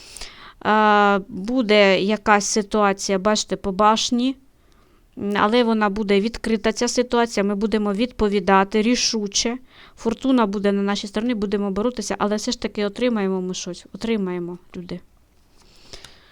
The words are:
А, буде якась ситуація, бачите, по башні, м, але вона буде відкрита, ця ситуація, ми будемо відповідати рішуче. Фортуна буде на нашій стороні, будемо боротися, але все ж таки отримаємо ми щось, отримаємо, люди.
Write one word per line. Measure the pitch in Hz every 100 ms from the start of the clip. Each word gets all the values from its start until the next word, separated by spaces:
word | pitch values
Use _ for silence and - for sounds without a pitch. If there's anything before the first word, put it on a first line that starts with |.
| - - - - - -
А, | - 214 214 208 202 202 190
буде | 180 208 262 208 208 196 185
якась | 190 214 220 208 -
ситуація, | 220 202 214 202 196 - 190
бачите, | 202 208 - 190
по | 202
башні, | 190 214 220 - 240 254 262 _ _ _ _ _ _ _ -
м, | 202 202
але | 208 247
вона | 226 220 208
буде | 202 202 202
відкрита, | 226 - 226 220 285
ця | - 240
ситуація, | - 247 233 233 220
ми | 196 202
будемо | 214 214 208
відповідати | 196 247 - 214 202 196 196 196 220
рішуче. | 220 247 - 226 208 - 233 254 - - - -
Фортуна | 226 233 269 254 208
буде | 202 202
на | 202
нашій | 202 202 208
стороні, | 220 240
будемо | 220 202 202 202
боротися, | 196 240 240 202 196
але | 208 214
все | 247
ж | 233
таки | 220 214 208
отримаємо | 202 247 220 190 190
ми | 185
щось, | 180 185 175 -
отримаємо, | 190 220 220 185 180 175 175 - 185
люди. | 175 180 - _ _ _ _ _ _ _ - - - - _